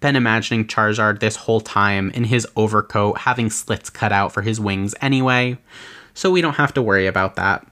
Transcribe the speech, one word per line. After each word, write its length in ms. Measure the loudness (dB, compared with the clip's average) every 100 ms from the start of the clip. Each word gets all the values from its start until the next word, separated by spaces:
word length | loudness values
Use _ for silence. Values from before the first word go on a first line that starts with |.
been 160 | 0 2
imagining 480 | 2 2 0 -2
Charizard 560 | 0 2 2 2 0 2
this 160 | -2 -2
whole 240 | 0 -2
time 500 | 0 0 2 2 -2
in 120 | -2
his 220 | 0 0 -2 -2
overcoat 640 | 0 2 0 0 0 0
having 320 | -2 0 -2
slits 400 | -4 -6 -6 -8
cut 200 | -4 0
out 220 | 0 0
for 80 | -2
his 180 | -4 -2
wings 360 | -2 -2 -4 -4
anyway, 560 | 0 0 2 2 0 -4 _ -20 -20 -20 -20
so 160 | -4 0
we 100 | 2
don't 160 | 2 2
have 160 | 0
to 80 | 2
worry 240 | 2 2 2
about 300 | 0 -2 0
that. 300 | 0 -2 -4